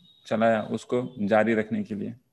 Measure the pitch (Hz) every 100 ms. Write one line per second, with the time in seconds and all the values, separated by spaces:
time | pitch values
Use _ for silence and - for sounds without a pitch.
0 | _ _ - 113 113 113 - 117 - 123
1 | 127 - 101 107 107 113 110 110 101 101
2 | 107 120 _